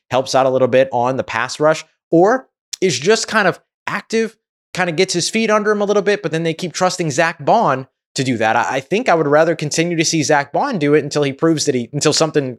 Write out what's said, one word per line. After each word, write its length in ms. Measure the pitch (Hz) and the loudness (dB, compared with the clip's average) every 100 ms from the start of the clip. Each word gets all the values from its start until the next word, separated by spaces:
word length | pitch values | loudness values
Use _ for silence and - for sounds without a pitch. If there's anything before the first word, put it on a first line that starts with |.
| _ | _
helps 260 | 127 135 135 | -4 0 2
out 120 | 131 | 2
a 20 | |
little 180 | 131 127 | 2 2
bit 220 | 127 131 | 4 2
on 260 | 120 120 131 | 0 -2 -2
the 60 | |
pass 360 | - 113 123 - | -4 -4 -4 0
rush, 260 | 151 156 - _ _ | 0 0 -4 _ _
or 380 | 165 190 262 - _ _ - | 4 4 2 -2 _ _ -4
is 180 | 185 123 | -2 0
just 280 | 151 220 - | 0 0 0
kind 200 | 220 190 | 0 0
of 120 | 143 _ _ - | -2 _ _ -10
active, 480 | 196 - 226 220 - _ _ _ | -10 -4 -2 -2 -6 _ _ _
kind 160 | - 180 | -4 -2
of 60 | 151 | 0
gets 180 | 185 | 0
his 160 | 175 156 | -2 -2
feet 200 | 220 226 | -2 0
under 220 | 214 208 | 2 0
him 100 | 208 | 0
a 40 | 202 | 0
little 180 | 208 | 0
bit, 200 | 196 202 | 0 -2
but 80 | 170 | -2
then 120 | 160 | -4
they 100 | 165 | -4
keep 200 | 160 180 | -4 -6
trusting 380 | - 180 - 165 | -2 -2 -2 -2
Zach 320 | 135 165 170 139 | 0 -2 -2 0
Bond 420 | 202 190 131 131 _ _ - | 2 2 0 -4 _ _ -4
to 80 | |
do 140 | 131 117 | -2 0
that? 180 | 110 113 | 0 0
I, 220 | 113 131 | 0 -4
I 20 | |
think 280 | - 196 254 | -4 -2 0
I 80 | 170 | 0
would 120 | 147 | 2
rather 280 | 147 165 160 | 4 2 0
continue 400 | 151 170 170 170 | -2 -2 -2 -2
to 100 | 160 | -2
see 180 | 165 | 0
Zach 280 | 143 151 139 | 2 0 0
Bond 280 | 170 262 220 | -2 -2 -2
do 140 | 147 | 2
it 100 | 147 | 2
until 200 | 143 151 | 2 -2
he 80 | 143 | -2
proves 340 | 135 165 160 - | 0 0 2 0
that 100 | 127 | -2
he, 140 | 117 | -4
until 200 | 147 151 | -2 0
something 440 | 143 156 147 131 | 0 0 0 -4